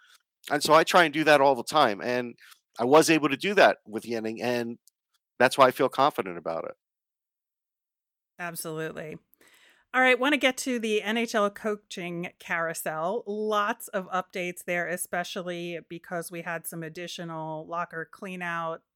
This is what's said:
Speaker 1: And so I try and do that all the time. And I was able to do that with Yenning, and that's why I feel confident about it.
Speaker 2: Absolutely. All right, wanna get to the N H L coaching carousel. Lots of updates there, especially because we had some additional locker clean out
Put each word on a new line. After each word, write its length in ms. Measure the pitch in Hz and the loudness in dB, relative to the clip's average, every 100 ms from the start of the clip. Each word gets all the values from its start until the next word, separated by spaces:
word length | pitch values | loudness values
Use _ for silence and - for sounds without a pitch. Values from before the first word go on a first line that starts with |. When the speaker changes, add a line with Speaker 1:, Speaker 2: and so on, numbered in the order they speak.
| _ _ _ _ - | _ _ _ _ -6
Speaker 1:
And 120 | 147 | -2
so 100 | 147 | 4
I 120 | 156 | 4
try 200 | 165 190 | 6 6
and 80 | 165 | 6
do 120 | 147 | 4
that 180 | 156 147 | 6 6
all 120 | 139 | 6
the 100 | 127 | 2
time. 360 | - 151 131 98 | 2 2 4 2
And 340 | 120 123 120 - - - _ - | -4 -4 -4 -12 -20 -20 _ -4
I 60 | 123 | 4
was 240 | 151 156 | 6 6
able 180 | 160 147 | 4 2
to 80 | 135 | 0
do 160 | 190 | 0
that 240 | 208 123 - - | 6 6 6 -4
with 180 | 107 | -10
Yenning, 340 | 110 117 110 113 | -6 -6 -6 -4
and 360 | 120 120 117 120 _ _ _ _ _ - | -2 -2 -4 -10 _ _ _ _ _ 2
that's 200 | 123 - | 2 6
why 80 | 131 | 4
I 40 | |
feel 200 | - 131 | 6 0
confident 480 | - 139 - 95 85 | 2 2 2 -6 -8
about 260 | 82 82 | -6 -6
it. 120 | - - _ _ _ _ _ _ _ _ _ _ _ _ _ _ _ - | -8 -14 _ _ _ _ _ _ _ _ _ _ _ _ _ _ _ -14
Speaker 2:
Absolutely. 800 | 175 165 170 156 160 - 156 165 _ _ _ _ _ _ _ | -12 -10 -10 -8 -8 -10 -12 -14 _ _ _ _ _ _ _
All 80 | 254 | 2
right, 160 | 254 247 | 4 4
wanna 180 | 262 294 | 2 2
get 220 | 262 262 | 0 0
to 200 | 269 240 | -4 -4
the 240 | 220 214 | -2 -2
N 140 | 196 233 | -2 -2
H 180 | 233 | -2
L 140 | 226 202 | 0 0
coaching 840 | 202 220 208 - - 175 170 175 - | -2 -6 -6 -10 -12 -8 -8 -10 -12
carousel. 880 | - 175 165 165 175 156 170 233 - | -6 -4 -4 -6 -6 -4 -4 -4 -6
Lots 640 | 214 214 208 208 233 - | -6 -2 -2 -2 -4 -8
of 220 | 202 185 | -8 -6
updates 520 | 185 - 190 180 175 - | -6 -6 -6 -8 -8 -6
there, 200 | 175 165 | -4 -4
especially 880 | 180 - 180 175 202 180 175 175 165 - | -6 -6 -6 -6 -8 -8 -8 -8 -10 -12
because 420 | 170 - 175 165 | -16 -10 -10 -8
we 120 | 170 | -10
had 240 | 175 165 - | -10 -10 -10
some 160 | 170 | -12
additional 840 | 160 165 175 - 170 160 160 156 160 | -12 -12 -12 -12 -10 -10 -8 -10 -8
locker 400 | 170 170 165 160 | -8 -8 -8 -12
clean 320 | - 202 185 | -12 -14 -10
out 400 | 175 170 165 165 _ | -8 -6 -6 -8 _